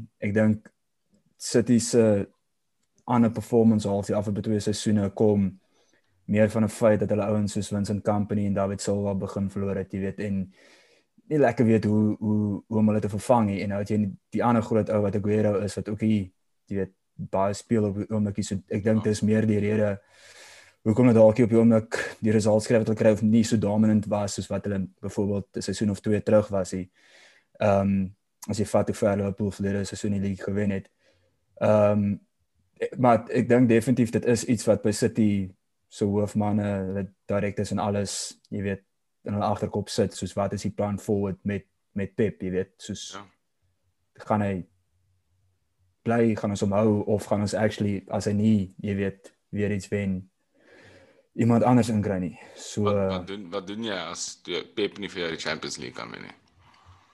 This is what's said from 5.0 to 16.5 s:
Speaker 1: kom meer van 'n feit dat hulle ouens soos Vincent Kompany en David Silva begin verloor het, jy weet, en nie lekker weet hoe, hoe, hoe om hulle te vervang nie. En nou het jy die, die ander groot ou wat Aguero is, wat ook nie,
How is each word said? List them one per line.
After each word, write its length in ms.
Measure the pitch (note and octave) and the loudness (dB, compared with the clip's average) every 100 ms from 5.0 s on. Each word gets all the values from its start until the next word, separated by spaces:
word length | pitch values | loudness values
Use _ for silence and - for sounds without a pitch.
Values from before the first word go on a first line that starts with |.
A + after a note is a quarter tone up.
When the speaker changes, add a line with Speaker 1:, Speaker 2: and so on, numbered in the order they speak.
| G2 | 0
Speaker 1:
kom 480 | - A2 G#2 F#2+ - _ _ _ _ _ _ - | 2 2 4 0 -4 _ _ _ _ _ _ -2
meer 180 | G#2 G#2+ | 2 2
van 140 | A2+ | 2
'n 40 | G#2+ | -2
feit 320 | - A2+ G#2 | 2 4 4
dat 100 | G2+ | 2
hulle 160 | G#2 G#2 | -2 0
ouens 260 | G#2+ G2+ | -2 -2
soos 160 | G#2+ G2+ | -4 -4
Vincent 360 | G#2 G2+ G2+ | -4 -4 -2
Kompany 420 | G#2+ G#2 G#2 G#2 G2+ | -2 -2 -2 -2 -2
en 80 | |
David 260 | G2+ G2 G2 | -2 -2 -4
Silva 340 | - G2+ G2+ | -4 -2 -2
begin 360 | F#2+ G2 G2+ G2 | -4 -6 -4 -4
verloor 240 | G2+ G2 F#2+ | -4 -4 -4
het, 160 | F#2 | -6
jy 80 | G2 | -6
weet, 200 | G2 F#2+ | -6 -6
en 320 | G2+ G2 F#2 _ _ _ _ _ _ _ - | -6 -4 -6 _ _ _ _ _ _ _ -4
nie 100 | D3+ | 2
lekker 280 | B2+ A2 A2+ | 2 4 4
weet 180 | A2 | 4
hoe, 320 | G#2 G#2+ G#2+ G#2 | 4 2 2 0
hoe, 420 | G#2+ G#2+ G#2 G2 - | -2 0 0 -4 -4
hoe 100 | A2 | 2
om 100 | G#2+ | 2
hulle 120 | G#2+ | 2
te 80 | G2+ | -2
vervang 380 | G2+ - A#2+ G#2+ | -4 2 2 2
nie. 160 | G2 | -2
En 60 | G2+ | -4
nou 100 | G2+ | -6
het 80 | G2+ | -2
jy 60 | A2 | -2
die, 180 | G2+ F2+ _ | -2 -6 _
die 140 | - | -2
ander 180 | A2+ A#2+ | 2 2
groot 260 | A2 A2 F#2+ | 2 0 0
ou 120 | G#2+ | 0
wat 140 | G2+ G2+ | 0 -2
Aguero 420 | G#2 G#2+ G#2+ G2+ | 0 0 0 0
is, 160 | G2+ - | -4 -6
wat 120 | G2 | -8
ook 120 | G#2+ | -2
nie, 320 | A2 G#2+ F#2 _ _ | 0 0 -2 _ _